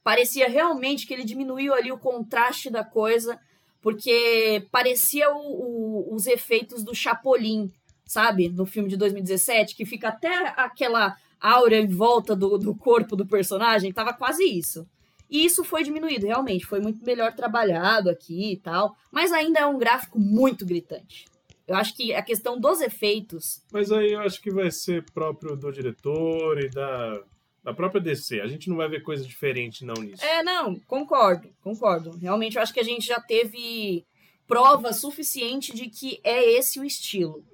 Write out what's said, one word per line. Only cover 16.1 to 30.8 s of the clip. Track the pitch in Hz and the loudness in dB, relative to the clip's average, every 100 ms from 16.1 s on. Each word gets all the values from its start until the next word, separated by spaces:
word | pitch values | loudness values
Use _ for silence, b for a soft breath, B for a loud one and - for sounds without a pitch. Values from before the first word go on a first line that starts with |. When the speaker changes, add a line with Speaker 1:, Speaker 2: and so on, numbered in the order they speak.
| 254 202 | -2 -2
Speaker 1:
realmente, | 240 269 185 - | -2 -2 -4 -2
foi | 202 | -4
muito | 214 220 | -2 -4
melhor | 233 240 226 | -4 -2 -2
trabalhado | 226 240 233 214 165 185 220 180 | -2 -2 0 2 2 2 2 2
aqui | 165 - 170 214 | -2 -6 -6 -6
e | 185 | -6
tal, | 170 175 208 b b | -4 0 -2 b b
mas | 294 349 | -2 2
ainda | 330 311 311 | 2 2 2
é | 294 | 2
um | 277 | 2
gráfico | 226 247 - 220 | 2 0 0 0
muito | 196 214 262 - | 2 4 4 2
gritante. | 180 175 - 156 - - - _ _ _ - | -4 -6 -6 -14 -14 -20 -20 _ _ _ -4
Eu | |
acho | 190 214 - | -2 -2 -4
que | 233 | -4
a | - | -4
questão | 208 226 247 247 | -2 -4 -4 0
dos | 262 330 | 2 2
efeitos | 254 - 208 214 202 165 - - _ | 0 -2 -2 -2 -4 -10 -10 -10 _
Speaker 2:
Mas | 208 202 | -4 0
aí | 214 208 | 2 2
eu | 208 | 0
acho | 202 190 | -2 -4
que | 208 | -4
vai | 190 180 | -2 -2
ser | 165 - 175 165 | -2 -4 -4 -4
próprio | - 156 156 156 139 | -6 -4 -6 -8 -8
do | 143 | -8
diretor | 139 127 113 143 156 165 160 160 147 | -6 -6 -6 -4 -2 -2 -2 0 -2
e | 135 | -2
da, | 131 139 127 113 104 - _ _ _ | -4 -6 -4 -6 -8 -12 _ _ _
da | 120 | -10
própria | 113 185 196 | -4 -2 -2
D | 165 | -2
C. | 139 - 110 | -4 -4 -6
A | 104 | -6
gente | 151 185 | -8 -6
não | 165 | -4
vai | 156 | -4
ver | 156 | -6
coisa | 156 147 | -6 -8
diferente, | 127 - 143 123 120 - 123 | -8 -6 -4 -4 -6 -10 -10
não, | |
nisso. | 113 107 98 | -10 -10 -6
Speaker 1:
É, | 202 453 | -2 0
não, | 349 359 226 180 | 0 -2 -4 -6